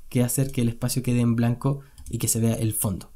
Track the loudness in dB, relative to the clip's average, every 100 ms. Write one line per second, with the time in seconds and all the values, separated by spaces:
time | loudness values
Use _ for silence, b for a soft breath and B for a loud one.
0 | -2 0 2 2 0 0 0 0 -2 -2
1 | 0 2 2 4 2 2 0 -2 B B
2 | B -4 -2 2 2 2 0 0 -2 -2
3 | -8